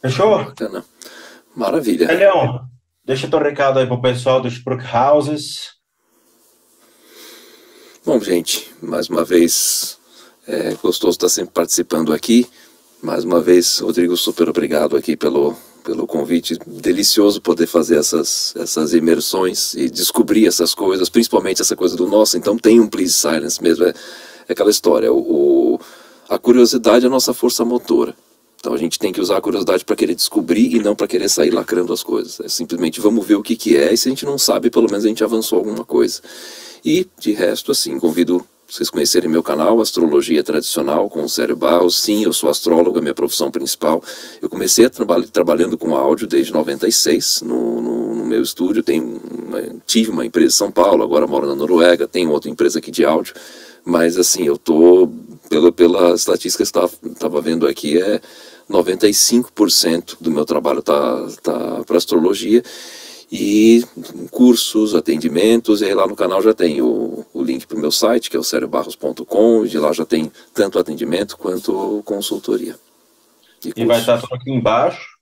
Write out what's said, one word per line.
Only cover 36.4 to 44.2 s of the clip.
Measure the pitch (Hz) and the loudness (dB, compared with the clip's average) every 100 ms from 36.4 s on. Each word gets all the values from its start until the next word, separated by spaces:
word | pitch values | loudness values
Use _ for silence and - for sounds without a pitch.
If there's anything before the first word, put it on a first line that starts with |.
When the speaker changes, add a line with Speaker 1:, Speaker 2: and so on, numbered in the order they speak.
| - - - - | -20 -20 -20 -10
Speaker 2:
E, | - 160 185 _ | -2 -2 -2 _
de | - | -4
resto, | 202 - 110 - | -2 -2 -2 -4
assim, | - - 73 | -4 -2 -2
convido | 85 80 82 90 - _ _ | -2 0 0 0 -4 _ _
vocês | - - | -8 -6
conhecerem | 87 73 90 85 | -2 0 0 0
meu | 82 | -2
canal, | 82 78 80 113 | -2 -2 2 2
Astrologia | 107 - 85 71 69 80 | 0 0 2 2 2 -2
Tradicional, | - 73 73 78 69 76 101 | 0 -4 -4 -4 -2 -2 -2
com | 82 | -4
o | 73 | -6
Célio | - - 87 | -4 -4 -2
Barros. | - 85 90 87 | 2 2 2 0
Sim, | - 104 | -2 0
eu | 101 | 0
sou | 82 - | 0 -2
astrólogo, | 73 - 82 87 85 | -2 0 2 2 0
é | |
minha | 76 | -4
profissão | 69 73 - 71 | -4 -4 -2 -4
principal. | - 69 - 76 82 - - | -4 -8 -4 -2 -2 -4 -18